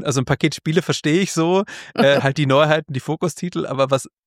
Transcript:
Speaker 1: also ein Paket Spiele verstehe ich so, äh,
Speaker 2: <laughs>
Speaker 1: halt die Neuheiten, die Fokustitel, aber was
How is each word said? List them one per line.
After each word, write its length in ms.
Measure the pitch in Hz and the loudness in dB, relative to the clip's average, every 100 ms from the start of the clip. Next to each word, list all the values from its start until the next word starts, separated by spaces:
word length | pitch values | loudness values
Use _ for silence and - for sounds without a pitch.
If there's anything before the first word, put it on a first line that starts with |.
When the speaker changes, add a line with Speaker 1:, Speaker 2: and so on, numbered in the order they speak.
Speaker 1:
also 180 | 156 131 | -4 -2
ein 60 | 123 | 0
Paket 280 | 139 156 | 0 -2
Spiele 260 | - 156 165 | -2 -2 0
verstehe 400 | - - 151 175 | 0 -4 0 0
ich 120 | 190 | 0
so, 320 | 165 165 185 202 - - | 0 0 0 -2 -10 -8
äh, 260 | - 139 139 | 0 4 4
Speaker 2:
<laughs> 20 | |
Speaker 1:
halt 140 | 135 135 | 2 0
die 100 | 135 | 4
Neuheiten, 460 | 135 156 156 - | 4 4 2 -2
die 80 | 127 | -8
Fokustitel, 680 | - 160 180 - 180 170 - | -6 -4 -4 -4 -8 -6 -4
aber 240 | 135 135 | 0 2
was 180 | 135 - _ | 0 -2 _